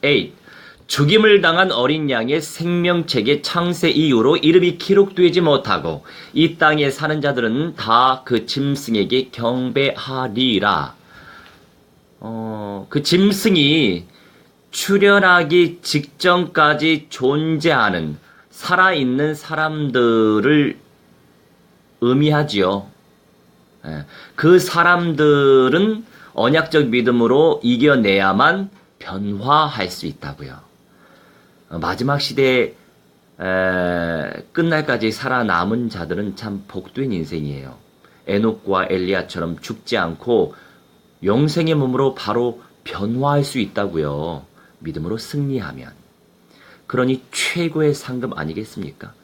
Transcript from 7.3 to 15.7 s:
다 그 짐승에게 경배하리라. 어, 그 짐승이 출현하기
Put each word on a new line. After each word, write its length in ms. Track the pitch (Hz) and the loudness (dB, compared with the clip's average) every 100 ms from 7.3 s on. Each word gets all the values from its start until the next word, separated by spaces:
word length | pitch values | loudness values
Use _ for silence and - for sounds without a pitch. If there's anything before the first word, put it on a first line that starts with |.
| 123 117 123 165 - | -2 -2 -2 -4 -8
다 460 | 110 117 127 131 | 0 4 4 0
그 220 | - 123 - | -2 -4 -2
짐승에게 840 | - 139 139 127 113 95 123 127 | -4 -4 -4 -2 -2 0 -2 -4
경배하리라. 1600 | - 117 127 127 127 135 - - 131 127 104 131 101 104 87 67 - _ - - - - - _ _ _ _ _ _ | -4 -4 -2 -4 -2 -2 -4 -8 -6 -6 -2 0 2 2 0 -4 -12 _ -20 -20 -20 -20 -20 _ _ _ _ _ _
어, 680 | 110 113 113 107 104 101 98 | -14 -10 -10 -10 -10 -10 -6
그 120 | 147 | -4
짐승이 1040 | 147 180 196 196 226 180 143 160 123 87 85 _ _ _ _ _ _ | 0 2 2 2 2 2 4 2 0 -2 -8 _ _ _ _ _ _
출현하기 1080 | - - 196 202 202 185 180 151 175 170 | -10 0 4 6 6 6 4 4 4 2